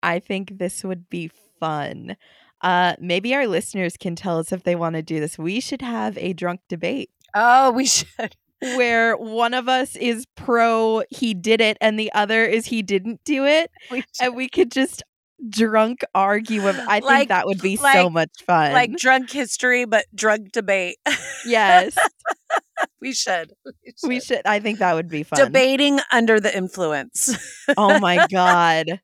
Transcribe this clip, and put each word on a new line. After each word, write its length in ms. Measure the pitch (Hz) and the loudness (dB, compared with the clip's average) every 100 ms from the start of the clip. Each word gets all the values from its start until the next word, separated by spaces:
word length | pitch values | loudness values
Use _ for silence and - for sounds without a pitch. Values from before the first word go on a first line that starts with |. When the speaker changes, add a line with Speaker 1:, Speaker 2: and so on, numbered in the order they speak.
Speaker 1:
I 160 | - 170 | -2 -4
think 380 | - 190 190 196 | -4 -8 -8 -8
this 260 | 180 - | -8 -6
would 260 | 190 185 175 | -10 -10 -10
be 220 | 170 165 _ _ _ | -10 -10 _ _ _
fun. 560 | 160 151 143 - - 196 _ _ _ _ | -6 -4 -6 -10 -14 -16 _ _ _ _
Uh, 340 | 180 180 180 - | 0 2 2 -2
maybe 360 | 180 175 214 269 | -4 -4 -2 -2
our 120 | 254 | 0
listeners 500 | 170 - 196 180 - | -2 -4 -4 -4 -4
can 180 | 190 170 | -8 -6
tell 240 | 196 165 | -4 -4
us 120 | 160 | -2
if 120 | 185 | -4
they 120 | 180 175 | -2 -2
wanna 260 | 165 160 | -2 -4
do 180 | 160 160 | -6 -4
this. 180 | 151 - | -6 -6
We 220 | 160 208 | -6 -4
should 220 | - 269 | -6 -8
have 360 | 262 226 214 190 | -6 -6 -6 -6
a 160 | - | -6
drunk 280 | 180 175 180 _ | -4 -6 -6 _
debate. 400 | 170 175 269 - _ _ 208 | -8 -6 -6 -8 _ _ 0
Speaker 2:
Oh, 360 | 233 254 269 | 6 6 6
we 140 | 240 262 | 2 0
<laughs> 0 | |
should. 500 | - - _ 220 - _ _ | 0 -2 _ -10 -10 _ _
Speaker 1:
Where 540 | 262 254 240 233 226 226 | -8 -2 0 2 2 0
one 360 | 226 220 233 | -4 -2 0
of 140 | 247 247 | -2 0
us 280 | 262 277 - | 0 -2 -4
is 300 | 240 226 254 - | -4 -4 -8 -14
pro 680 | - 233 233 226 220 220 196 | -2 2 4 2 2 0 -4
he 240 | - 233 | -4 -4
did 260 | 196 175 226 | -2 0 2
it 160 | 220 214 | 2 2
and 180 | 220 214 | 0 0
the 120 | 214 | -2
other 320 | - 202 226 226 | -2 0 2 2
is 220 | 220 226 | 0 -2
he 140 | 233 | -6
didn't 400 | 196 196 190 226 - | 0 -2 -2 -10 -4
do 200 | 285 277 | 0 4
it. 240 | 302 339 _ - | 2 2 _ -10
Speaker 2:
We 60 | 247 | -10
Speaker 1:
And 80 | - - | -10 -4
Speaker 2:
should. 200 | 254 240 | -4 -4
Speaker 1:
we 120 | 254 | -6
could 220 | - 302 | 0 0
just 320 | 262 269 - - _ _ _ 254 | 2 -2 -4 -18 _ _ _ -12
drunk 520 | 208 220 220 220 247 - 185 | 0 2 4 2 0 -4 0
argue 500 | 196 208 214 220 196 | 2 0 -2 -2 0
of, 120 | 190 | -2
I 160 | 240 208 | 0 0
think 40 | 254 | 4
Speaker 2:
Like, 220 | 277 277 | 2 4
Speaker 1:
that 180 | 185 - | 0 0
would 160 | 196 | -2
be 140 | - 196 | -2 0
Speaker 2:
like, 160 | 277 269 | 4 4
Speaker 1:
so 140 | 180 | 4
much 220 | 165 160 _ - | 2 -2 _ 0
fun. 240 | 175 151 | 2 4
Speaker 2:
like 240 | 143 247 285 | 2 2 0
drunk 320 | 262 262 254 | 2 2 0
history, 560 | 269 247 - 254 247 247 | -6 -6 -2 0 0 2
but 200 | 214 - 202 | 0 -2 -4
drunk 360 | 214 214 202 | 0 0 -2
debate. 440 | 233 202 196 180 - - | -6 -2 0 -2 -4 -4
<laughs> 400 | 285 - - 233 | -4 -8 -14 -2
Speaker 1:
Yes. 500 | 233 202 180 185 - 403 _ 640 - _ - _ - - _ | 2 6 6 6 0 -2 _ -8 -8 _ -6 _ -8 -8 _
Speaker 2:
We 140 | 254 | -10
should. 400 | 247 - 180 160 - - | -6 -2 -4 -6 -16 -20
We 80 | - - - | -20 -20 -8
Speaker 1:
We 120 | 320 247 | -4 -4
Speaker 2:
should. 80 | - 254 | -4 -4
Speaker 1:
should. 40 | - | 0
I 120 | 208 | 0
think 200 | 214 208 | -2 0
that 160 | 190 165 | 0 0
would 140 | 170 | -2
be 120 | 156 | -6
fun. 160 | 156 156 | -4 2
Speaker 2:
Debating 640 | 277 151 262 269 285 277 - | 2 4 2 2 2 2 2
under 280 | 254 226 220 | 2 4 4
the 160 | 208 196 | 2 -2
influence. 840 | 185 - 170 147 - - - 226 - - - | -6 -4 -4 -2 -6 -4 -4 -4 -8 -14 -2
<laughs> 100 | 277 | 2
Speaker 1:
Oh 220 | 202 202 | 4 4
my 260 | 196 180 - | 2 4 2
God. 680 | 190 180 175 170 160 160 185 | 4 4 6 4 2 -2 -8